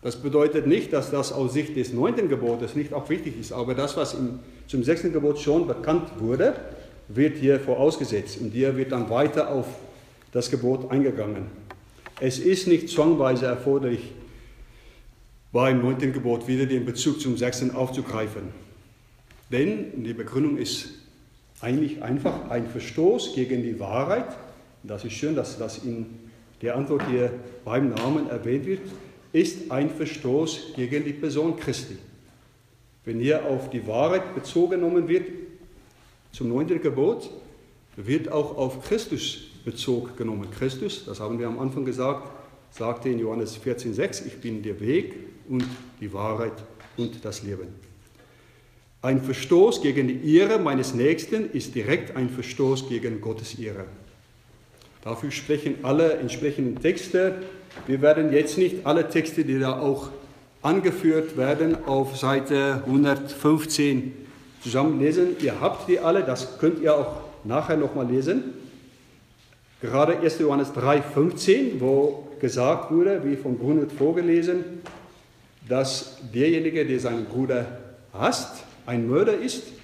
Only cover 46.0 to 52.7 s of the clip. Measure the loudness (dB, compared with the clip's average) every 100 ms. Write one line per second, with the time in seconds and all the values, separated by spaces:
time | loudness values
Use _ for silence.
46 | -10 -6 -4 -2 -4 -6 -16 -20 -16 -6
47 | -6 -6 -10 -10 -10 -10 -12 -16 -20 -20
48 | -20 _ -20 -20 -20 _ _ _ _ _
49 | 0 0 0 -6 4 6 6 4 0 2
50 | 0 0 6 6 6 2 2 0 0 2
51 | 2 2 0 -2 -2 -4 -4 -4 0 0
52 | -2 -4 -4 -4 -8 0 0